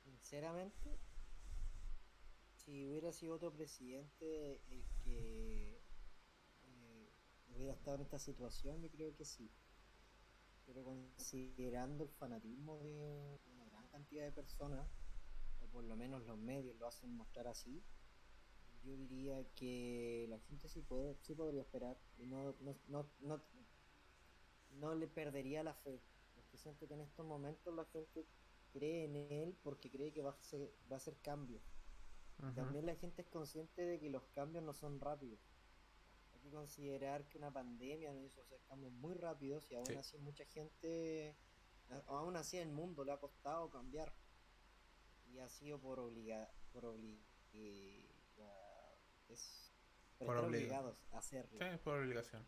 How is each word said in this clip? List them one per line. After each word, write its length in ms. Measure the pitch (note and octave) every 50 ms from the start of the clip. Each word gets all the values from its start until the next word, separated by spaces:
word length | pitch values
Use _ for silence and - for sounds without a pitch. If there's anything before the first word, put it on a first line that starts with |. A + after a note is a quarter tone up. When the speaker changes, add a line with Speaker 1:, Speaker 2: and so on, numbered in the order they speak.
| -
Speaker 1:
Sinceramente, 960 | C3+ C3 A#2+ - - - C#3+ D3 E3 E3 F3 F#3 G3 - - - - - - - - - - - - - - - - - - - - - - - - - - - - - - - - - - - - -
si 300 | - - - C#3+ C#3 C#3
hubiera 260 | C#3 C#3+ D#3 D#3+ E3+ D#3+
sido 220 | - - D#3+ E3
otro 160 | D#3+ E3+ E3+ D3+
presidente 1080 | D3+ D#3 D3+ - - C3 B2 B2+ C3+ D3 D3 - - D#3+ D#3+ D#3 D#3 D3+ C#3+ C3+ B2+ - -
el 160 | B2+ B2+ - - - - -
que, 800 | - A#2+ A#2+ A#2 A2+ A2+ - - - - - - - - - - - - - - - - - - - - - - - - - -
eh, 480 | C3 B2+ B2 A#2+ A#2 A2+ A2+ A2 - - - - - - - - B2+ B2
hubiera 180 | A#2 C3 C3+ C3
estado 220 | - - D3 C#3
en 60 | C#3 -
esta 160 | C#3+ - C#3
situación, 640 | - - C#3 B2 B2 A#2 A2 - - C#3 D3+ E3
yo 80 | E3 D#3+
creo 240 | D3+ D3 D#3 D#3 D3
que 100 | - D#3
sí. 240 | C#3+ - - A#2 G#2+ - - - - - - - - - - - - - - - - - - - - - - -
Pero 180 | - B2+ C3 C3
considerando 1200 | B2+ C3 C3 B2+ B2+ - - - - - C3+ B2+ B2+ B2+ - B2+ B2 A#2+ B2 B2 C3 D3 D3 D#3
el 60 | C#3+
fanatismo 680 | - - D3 B2 A#2+ A2+ A2 A2 A#2+ C3 D3 D#3 D#3 D3+
de 600 | D3 D3+ D3+ D3 D3 D3 D3 C#3+ C#3+ C#3+ C#3+ C#3 - - -
una 120 | B2 A#2+ A2+
gran 180 | - - - -
cantidad 380 | - C#3+ D3 - C#3+ D3+ D3
de 80 | D3 C#3+
personas, 520 | D3 C#3+ - - - C#3+ C#3+ C#3+ C#3 C#3 - - - - - - - - - - - - - - -
o 60 | - -
por 180 | A#2+ A#2+ A#2
lo 100 | A2+ A2+
menos 280 | A2 A#2+ B2+ C3+ C3 A2+
los 120 | A2+ A2+ G#2+
medios 380 | A2 A#2 C3 C#3 C3+ B2+ A#2 A2+
lo 100 | A#2 A#2+
hacen 280 | A#2+ - - B2 A#2+
mostrar 320 | A#2 A2 - - B2 A#2+ A#2+
así, 340 | A#2 - - A#2+ C3 D#3 - - - - - - - - - - - - - - - - - - - - -
yo 120 | C3 C3+ C3+
diría 480 | C3+ B2+ C3 C3 C3+ C#3 C3+ C3+ C3 - -
que 720 | - B2+ B2 B2 B2 B2 A#2+ A#2+ A#2+ A#2+ A#2+ - A#2 A#2 A2+
la 100 | A2+ A2
gente 280 | - - - - - -
sí 140 | - E3
puede, 340 | D3+ - - B2+ C3+ C#3+ C#3+ C#3+
sí 140 | - - D#3
podría 260 | D3+ D#3+ D#3 C#3+ C#3
esperar 360 | B2+ - - B2+ A#2+ B2 C3 - - - - -
y 80 | A#2+
no, 280 | B2+ C3 C3+ C#3 C#3 C3+ -
no, 160 | C3 C#3 C#3 C#3 - -
no, 220 | C#3 C#3+ D3 D3 - -
no, 200 | C#3 C#3+ D#3 D3 - - - C4 - - - - - - - - - - - - - - - - - - - - - -
no 220 | C#3 C3+ D3 D#3 D#3+
le 120 | D#3+ D#3+ D3+
perdería 560 | - E3 D#3 D3 C#3 C#3 C3 C3 C#3+ D#3 D#3
la 100 | D#3+ D3
fe, 280 | - - C#3+ C3 B2 - - - - - - -
porque 220 | - - - - C3
siento 280 | - D#3 D3 D3 D#3+ C#3+
que 60 | D3
en 80 | D3
estos 240 | D3+ D3 - - E3
momentos 480 | D#3+ D3+ C#3+ C#3+ C#3+ D#3 E3 - F3 E3+
la 120 | E3 D#3+
gente 420 | - - D#3+ D#3 - - D#3+ D#3 - - - - - - - - -
cree 340 | - C3+ C3 D3+ E3 E3+ D#3+
en 100 | D3+ D3
él 420 | C#3+ C#3+ C#3+ D3 D3 D#3 E3+ F#3+ - -
porque 260 | D3 C#3 - - B2+
cree 220 | A#2+ C3 C#3 D#3
que 100 | D3 D#3
va 100 | C#3 C#3
a 120 | C#3+ - -
ser, 260 | - - C#3+ C#3+ C3+ - - - -
va 40 | C3+
a 20 | C3+
hacer 200 | - - D3+ -
cambios. 420 | - D3 D3 D3 C#3+ B2 A#2+ A#2 - - - - - - - - - - - - - - - -
Speaker 2:
Ujú. 120 | C#3+ C3+ B2
Speaker 1:
También 320 | B2 C3+ C3 C#3 D3 D3+
la 100 | E3+ E3+
gente 260 | E3 - F3 E3+ -
es 60 | F3 -
consciente 520 | - E3+ D#3 C#3+ - D#3 D#3+ E3 - - F3
de 160 | F3 F3 D#3+
que 100 | D3+ D3+
los 140 | C3+ C3 A#2+ - -
cambios 280 | C#3+ C#3 D3+ E3 E3+ D#3+
no 100 | D#3 C#3+
son 260 | - - D3 C#3+ C#3
rápidos. 400 | C3 C#3+ D3+ C#3+ C#3 B2 A2 - - - - - - - - - - - - - - - - - - - -
Hay 60 | B2
que 100 | B2+ D3
considerar 760 | C#3+ D3+ D3 C#3+ - - C#3+ C#3 C3+ C3 C3 C#3 C#3 D3 C#3+ -
que 100 | - D#3
una 120 | D3 C#3+
pandemia 600 | C3 C3+ B2+ B2 A#2+ A#2 B2 C3 D3 D#3+ D#3+ D3 C#3
nos 100 | C3+ C3+
hizo 160 | C3+ - C#3
hacer 200 | B2+ - C3 B2 - -
cambios 260 | C3+ C#3 C3+ B2+ B2
muy 220 | A#2+ B2+ D#3+ F#3
rápidos 560 | F3 E3+ E3+ D#3+ D3 C#3+ C3+ C#3 D3+ D3 -
y 40 | C3
aún 100 | A#2+ B2 B2+
Speaker 2:
Sí. 80 | A#2+
Speaker 1:
así 220 | C#3 C3+ - - D3+
mucha 260 | C#3+ D3 D3 - D3
gente, 880 | - - D#3 D3+ D#3 - - - E3 E3 E3 E3 D#3+ D#3+ D#3 D#3 D3+ D3+ - - - - - - - - - - -
a-, 140 | B2+ C#3 C#3 -
aún 280 | C3+ C#3+ D#3 F3 F#3
así 220 | E3+ D3+ - - F3+
el 120 | E3+ D#3+
mundo 340 | D3 D3 E3 F#3 F3 C#3+ C#3
le 100 | C3+ C#3+
ha 40 | C#3
costado 500 | - C#3 - - - C#3 D3+ E3 E3 D#3+
cambiar. 440 | - C3 B2 B2+ C3 D3+ D#3 D3 - - - - - - - - - - - - - - - - - - - - - - -
Y 140 | B2 B2 C3
ha 100 | B2+ B2
sido 300 | - - C#3+ D3 D3 C#3+
por 200 | B2+ C3 C3 B2+
obliga-, 520 | B2 A#2+ A#2 A#2 A2+ A2 A2 A2 A2 A2 - - - -
por 140 | - B2 A#2
obli-, 380 | A#2 A2+ A2 A2 A2 G#2+ G#2+ - - - - - - -
eh, 540 | G#2+ G#2+ G#2 G2+ G2 G2 G2 G2 G2 F#2+ - - - - - - -
la-, 600 | G#2+ G3+ G3+ G2 G2 G2+ G2+ A2+ - - - - - - - - - -
es 440 | A#2 A2+ - - - - - - - - - - - - - - - -
por 80 | B2+ B2
Speaker 2:
Por 80 | B2
Speaker 1:
estar 140 | A#2+ A#2 A#2
Speaker 2:
obliga-, 300 | A#2+ A#2 - A#2+ C3 C3+
Speaker 1:
obligados 240 | C3+ B2 A2 - - - -
a 40 | A2
hacerlo. 400 | - - - C3 B2 - - G#3+
Speaker 2:
sí, 180 | F3 F#3 F3+ D#3+ -
por 160 | D#3 D3 C#3+
obligación. 460 | C3+ B2+ B2+ A#2+ A#2 - - A2 A#2